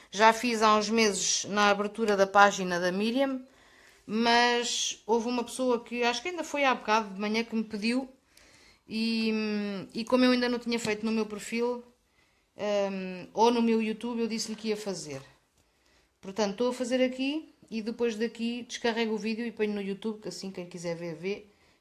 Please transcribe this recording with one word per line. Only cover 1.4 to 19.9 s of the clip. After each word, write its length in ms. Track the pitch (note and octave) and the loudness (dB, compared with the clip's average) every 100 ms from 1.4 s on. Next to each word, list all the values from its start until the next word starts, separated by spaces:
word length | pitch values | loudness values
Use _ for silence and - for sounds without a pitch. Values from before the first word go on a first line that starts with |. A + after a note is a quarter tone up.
na 240 | - G#3 G#3 | -2 2 4
abertura 480 | G3+ G#3 G#3 G#3+ G3 | 4 0 -2 2 4
da 100 | G3 | 6
página 540 | G3+ G3+ F#3+ F#3 F3 | 8 8 6 -2 0
da 100 | F3+ | 0
Miriam, 520 | F#3+ A3 B3+ C4+ C4 - _ - - - _ - | 0 0 2 0 -2 -10 _ -20 -20 -20 _ -6
mas 960 | A3 A#3 A#3+ A#3+ A#3+ A#3+ - - - - | 0 4 6 4 2 0 -2 -4 -4 0
houve 220 | A#3 A#3 | 0 0
uma 160 | B3 | -2
pessoa 400 | A#3 - B3+ A#3 | -4 -2 0 0
que, 180 | - A#3+ | -2 -2
acho 180 | A#3+ B3 | 0 0
que 60 | F4+ | -4
ainda 160 | F4 | -6
foi 200 | D#4 - | -4 0
há 100 | C4+ | 2
bocado 380 | B3+ - A3 G#3 | 2 0 0 0
de 80 | F#3+ | -4
manhã, 240 | G#3 A3 | -2 -2
que 100 | A3+ | -2
me 100 | A3+ | -4
pediu, 440 | A3 G#3 A3+ B3 C4 - _ _ - - - _ - | -4 -4 -2 -2 -4 -12 _ _ -20 -20 -20 _ -10
e, 400 | A3 A3+ A3+ A3 A3 G#3+ G#3 G3+ G3 - | -4 -2 0 0 -2 -2 -4 -4 -6 -8
e 100 | - | -8
como 200 | A3+ B3+ | 0 4
eu 80 | B3+ | 6
ainda 160 | B3 B3 | 4 2
não 100 | A#3+ | -2
tinha 180 | A#3+ A#3 | -2 -2
feito 300 | A3 G#3 A3 | -2 -2 -2
no 60 | |
meu 120 | A3 | 0
perfil, 600 | G#3+ G3+ - A#3 A#3+ A#3+ - _ _ _ _ _ _ - | -2 -6 -6 -2 -2 -2 -8 _ _ _ _ _ _ -8
hum, 720 | G#3 G3+ G3 F#3+ F#3 F#3 - | -2 0 0 -2 -6 -8 -6
ou 200 | G3 A#3 | 2 4
no 100 | A#3+ | 4
meu 180 | A3+ A3 | 4 2
YouTube, 400 | A3 G#3+ A#3+ A#3 | 0 -4 -6 -4
eu 60 | A3+ | -4
disse-lhe 300 | A3+ G#3+ G#3+ | -4 -6 -6
que 120 | A3+ | -4
ia 80 | G#3 | -4
fazer. 460 | G3+ F3 D3+ C3+ C3 _ _ _ _ _ _ _ _ _ | -4 -8 -8 -12 -14 _ _ _ _ _ _ _ _ _
Portanto, 320 | F#3+ G3 G3+ | -8 -2 -2
estou 180 | G3 B3 | 0 -2
a 20 | |
fazer 280 | B3+ A#3+ B3+ | -2 0 2
aqui 540 | B3+ B3+ C4 D#4 D4+ _ - | 2 0 -4 -4 -8 _ -10
e 100 | A3+ | -8
depois 340 | G#3+ A#3 A#3+ G#3+ | -6 -2 -2 -2
daqui 480 | A3+ A3 A#3 A#3+ | -4 -4 -6 -6
descarrego 500 | A#3 - A#3+ A3+ A3+ | -10 -4 -2 0 0
o 20 | G#3+ | -2
vídeo 300 | G#3+ A3 A#3+ | -4 -4 -4
e 60 | |
ponho 200 | A3 G#3+ | -2 -2
no 80 | G#3 | -2
YouTube, 400 | G3 | -4